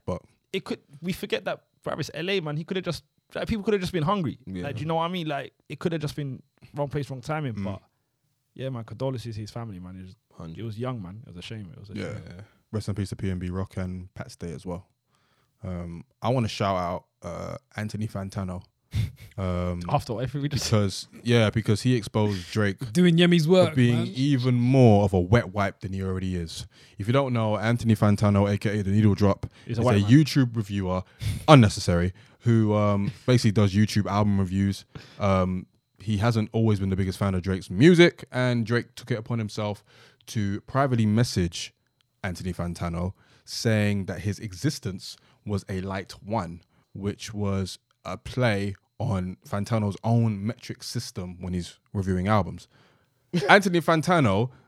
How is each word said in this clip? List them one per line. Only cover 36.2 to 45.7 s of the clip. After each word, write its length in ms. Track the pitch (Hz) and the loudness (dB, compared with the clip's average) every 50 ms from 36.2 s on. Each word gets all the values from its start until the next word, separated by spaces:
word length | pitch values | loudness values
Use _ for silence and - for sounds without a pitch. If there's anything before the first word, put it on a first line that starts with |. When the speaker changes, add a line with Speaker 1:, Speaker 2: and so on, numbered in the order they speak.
| 104 120 113 113 107 - - | 2 2 2 2 0 0 0
Speaker 1:
always 260 | 113 113 110 107 95 | 0 2 2 2 2
been 100 | 98 95 | 0 -2
the 60 | 95 | 0
biggest 200 | 92 95 95 92 | 0 0 -2 -2
fan 180 | - 104 101 95 | -2 0 0 0
of 60 | 90 | 0
Drake's 300 | 85 95 92 95 82 - | -2 -2 -4 -4 -4 -6
music, 560 | 90 90 127 170 185 160 175 170 - - - - | 2 6 8 8 10 10 8 6 6 0 -12 -10
and 360 | - 127 127 127 120 120 113 | -4 -2 -2 0 0 0 0
Drake 280 | 107 117 120 110 - - | 0 -2 -2 -2 -4 -12
took 160 | - - - | -16 -8 -6
it 80 | 131 107 | -6 -6
upon 200 | 113 - 123 117 | -6 -6 -6 -4
himself 440 | 110 101 - - 107 104 104 - _ _ _ _ - - _ _ _ | -4 -6 -6 -6 -6 -6 -6 -8 _ _ _ _ -20 -20 _ _ _
to 340 | - - 113 101 98 98 104 - | -10 -4 -4 -2 -2 -4 -6 -8
privately 440 | - - 131 139 139 127 117 113 | -4 -2 0 0 2 2 2 2
message 640 | 107 104 110 123 - - - 90 85 - - - - _ _ _ _ _ _ _ _ _ _ - | 4 4 2 2 2 2 0 -2 -2 -2 -6 -12 -12 _ _ _ _ _ _ _ _ _ _ -10
Anthony 300 | 101 87 - - 92 87 | -10 -8 -8 -8 -8 -6
Fantano, 640 | - 87 87 85 - 90 85 85 80 87 92 - _ _ _ _ _ _ | -6 -6 -8 -6 -6 -6 -6 -6 -4 -6 -6 -6 _ _ _ _ _ _
saying 580 | - - - - 117 110 107 104 104 101 101 95 | -14 -10 -4 -2 0 2 2 2 0 0 -2 -4
that 140 | 87 95 80 | -6 -8 -6
his 180 | 82 104 98 - | -4 -6 -6 -6
existence 800 | 101 107 92 90 - 147 156 - - 104 90 92 - - - - _ _ _ _ - | -8 -12 -10 -4 -4 -4 -4 -4 -8 -10 -10 -10 -12 -16 -18 -18 _ _ _ _ -10
was 180 | - 104 98 - | -6 -6 -6 -6
a 120 | - | -6